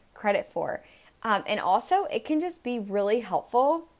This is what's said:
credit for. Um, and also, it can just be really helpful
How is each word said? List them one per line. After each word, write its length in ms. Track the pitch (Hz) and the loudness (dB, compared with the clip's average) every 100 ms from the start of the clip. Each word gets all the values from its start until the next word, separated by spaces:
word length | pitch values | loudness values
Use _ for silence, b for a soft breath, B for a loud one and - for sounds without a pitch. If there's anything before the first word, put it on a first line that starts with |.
| _ | _
credit 360 | - 214 202 - | -4 0 0 -2
for. 320 | - - - B B B _ | -4 -4 -6 B B B _
Um, 200 | 226 196 - | 0 0 0
and 140 | 208 | -2
also, 460 | - 190 - 370 403 | 2 2 2 0 2
it 180 | - | -4
can 160 | 233 311 | -2 -2
just 240 | 349 - | -2 -6
be 160 | - 240 | -6 -6
really 400 | 202 202 202 233 | -2 -2 2 0
helpful 680 | 208 175 - 240 277 330 330 | 0 -4 0 2 2 2 -4